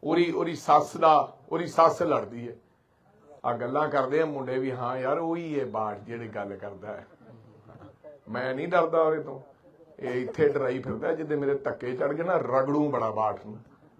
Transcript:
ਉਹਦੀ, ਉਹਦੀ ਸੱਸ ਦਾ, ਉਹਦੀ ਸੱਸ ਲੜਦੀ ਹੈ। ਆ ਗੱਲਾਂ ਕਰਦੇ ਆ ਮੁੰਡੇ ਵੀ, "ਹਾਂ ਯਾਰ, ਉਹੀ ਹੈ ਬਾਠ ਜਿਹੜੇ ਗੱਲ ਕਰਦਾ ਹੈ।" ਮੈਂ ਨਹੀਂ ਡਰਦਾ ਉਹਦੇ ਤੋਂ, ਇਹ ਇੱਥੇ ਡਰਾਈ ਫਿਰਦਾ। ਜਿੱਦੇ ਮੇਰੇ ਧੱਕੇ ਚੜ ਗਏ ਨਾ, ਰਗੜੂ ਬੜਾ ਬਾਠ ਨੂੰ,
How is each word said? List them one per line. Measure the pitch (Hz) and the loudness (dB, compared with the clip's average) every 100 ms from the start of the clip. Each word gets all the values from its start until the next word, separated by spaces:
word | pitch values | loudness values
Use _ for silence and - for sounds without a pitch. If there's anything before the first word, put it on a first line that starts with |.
ਉਹਦੀ, | 143 170 175 | 0 2 2
ਉਹਦੀ | 160 170 | 0 -2
ਸੱਸ | 156 - 151 147 170 | -4 4 4 4 2
ਦਾ, | 160 151 123 - - | 6 6 4 -6 -6
ਉਹਦੀ | 160 170 | -4 -2
ਸੱਸ | 123 165 151 | 6 6 6
ਲੜਦੀ | 165 131 101 117 120 | 0 0 -2 -10 -12
ਹੈ। | - _ _ _ _ _ _ - - | -14 _ _ _ _ _ _ -20 -6
ਆ | 123 117 | -4 -2
ਗੱਲਾਂ | 120 139 151 | -2 0 0
ਕਰਦੇ | 147 131 147 | 2 2 2
ਆ | |
ਮੁੰਡੇ | 156 143 127 131 | 0 -2 -4 -2
ਵੀ, | 135 | -2
"ਹਾਂ | 127 123 131 | -4 -4 -2
ਯਾਰ, | 127 151 | -2 -2
ਉਹੀ | 165 170 165 147 | -2 -4 -4 -4
ਹੈ | |
ਬਾਠ | 120 107 107 101 | -2 -2 -4 -6
ਜਿਹੜੇ | 107 117 113 | -10 -10 -8
ਗੱਲ | 107 101 98 | -8 -8 -8
ਕਰਦਾ | 101 98 104 | -10 -12 -12
ਹੈ।" | 104 - - 113 117 110 107 - - 101 - - - - | -12 -14 -20 -20 -20 -20 -20 -20 -20 -20 -20 -20 -20 -10
ਮੈਂ | 117 127 | -6 -4
ਨਹੀਂ | 131 170 | -4 0
ਡਰਦਾ | 175 165 165 | 2 4 4
ਉਹਦੇ | 156 156 | 4 2
ਤੋਂ, | - 135 - - - _ - - | -4 -12 -16 -20 -20 _ -20 -10
ਇਹ | 123 123 | -4 -4
ਇੱਥੇ | 123 - 151 | -4 2 2
ਡਰਾਈ | 139 131 131 | 4 0 -2
ਫਿਰਦਾ। | 131 113 151 | -4 -4 -2
ਜਿੱਦੇ | 160 156 147 | -2 -2 -2
ਮੇਰੇ | 139 | 0
ਧੱਕੇ | 139 135 117 123 123 | 0 -2 -4 -6 -2
ਚੜ | 143 | -2
ਗਏ | 151 | 0
ਨਾ, | 170 175 | 0 0
ਰਗੜੂ | 123 131 131 147 147 | 2 2 2 2 2
ਬੜਾ | 127 110 | 0 -2
ਬਾਠ | 107 110 104 110 | 0 -2 -2 -10
ਨੂੰ, | 107 - - - _ | -16 -18 -20 -20 _